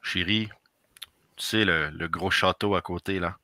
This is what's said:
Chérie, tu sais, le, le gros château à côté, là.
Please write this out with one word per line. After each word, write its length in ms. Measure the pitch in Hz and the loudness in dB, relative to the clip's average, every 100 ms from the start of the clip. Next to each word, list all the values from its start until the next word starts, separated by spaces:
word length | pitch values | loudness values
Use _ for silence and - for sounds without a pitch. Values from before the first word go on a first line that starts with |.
Chérie, 460 | - 92 87 107 110 - _ _ _ - - _ _ - | -4 -4 0 0 -2 -10 _ _ _ -20 -20 _ _ -12
tu 80 | |
sais, 200 | - 110 | -2 2
le, 240 | 104 82 76 | 4 4 0
le 160 | 78 82 | -4 -6
gros 220 | 80 92 | -2 0
château 440 | - 95 90 104 | 2 2 2 0
à 60 | 95 | 0
côté, 380 | - 87 - 95 | -2 -8 -4 -2
là. 180 | 87 - | -2 -6